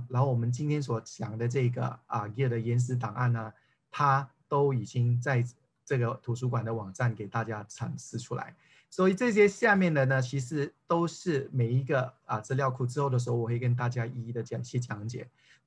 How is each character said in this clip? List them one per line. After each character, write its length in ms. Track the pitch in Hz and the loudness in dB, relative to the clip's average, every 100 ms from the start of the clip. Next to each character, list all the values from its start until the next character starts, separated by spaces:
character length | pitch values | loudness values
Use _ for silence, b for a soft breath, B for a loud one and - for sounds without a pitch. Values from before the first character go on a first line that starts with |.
| 120 | -2
然 140 | 123 | 0
后 80 | 139 | 2
我 60 | 120 | 2
们 140 | 117 | 0
今 180 | 123 151 | 0 0
天 120 | 147 | -2
所 200 | 131 113 | -2 -4
讲 360 | - - 104 110 | -6 -10 -8 -2
的 80 | 120 | -2
这 220 | 135 120 | 2 0
个， 320 | 120 127 - - | 0 -4 -6 -6
啊， 200 | 113 104 | -6 -4
Gear 200 | 107 131 | -2 0
的 100 | 117 | 0
原 220 | 113 120 | 0 0
始 160 | 123 123 | 0 -2
档 180 | 113 113 | -4 -2
案 200 | 123 117 | 0 0
啊， 160 | 110 b b b _ | -2 b b b _
它 380 | - 143 135 135 _ - | 0 4 4 0 _ -2
都 260 | 143 143 | 2 4
已 120 | 131 104 | 2 -2
经 340 | 123 120 120 | 0 2 2
在 240 | 147 123 117 - _ _ | 2 2 0 -4 _ _
这 140 | - 135 | -2 0
个 160 | 120 120 | 0 -2
图 100 | - | -4
书 140 | 120 127 | -4 -2
馆 160 | 120 | -2
的 100 | 110 | -2
网 200 | 113 98 | -4 -6
站 200 | 95 123 | -2 -2
给 140 | 107 101 | -2 -6
大 160 | 117 | -4
家 220 | 110 107 101 | -4 -6 -8
展 260 | - 120 127 | -8 -8 -8
示 200 | - 117 | -8 -10
出 180 | - 117 | -8 -8
来。 200 | - - b b b | -10 -16 b b b
所 200 | - 185 | 2 2
以 60 | 190 | 4
这 140 | 247 | 2
些 160 | 208 208 | 6 6
下 300 | 202 233 196 | 6 4 6
面 180 | 185 | 4
的 120 | 151 135 | 4 4
呢， 160 | 135 | 4
其 180 | 123 139 | 0 -2
实 320 | 123 151 139 - - | -4 -2 -4 -6 -2
都 180 | 170 170 | 0 0
是 440 | 165 185 143 135 | -2 -2 -2 0
每 160 | 135 113 | 0 2
一 160 | 127 | 2
个， 300 | 135 139 - - - | 2 0 0 -6 -8
啊， 140 | 110 | -6
资 140 | 107 | -2
料 180 | 135 135 | 0 0
库 140 | 127 123 | 0 -4
之 160 | 143 | 0
后 80 | 143 | 0
的 100 | 127 | 0
时 100 | 120 | 0
候， 60 | 120 | -2
我 120 | 117 | -2
会 120 | 120 | 0
跟 160 | 123 120 | 0 0
大 140 | 120 | 0
家 160 | 123 117 | -2 -4
一 220 | 131 113 | -6 -8
一 40 | |
的 100 | 120 | -6
讲， 220 | 113 120 | -6 -6
去 160 | 120 127 | -4 -6
讲 260 | 120 104 107 | -4 -6 -8
解。 220 | 123 - b b b | -10 -14 b b b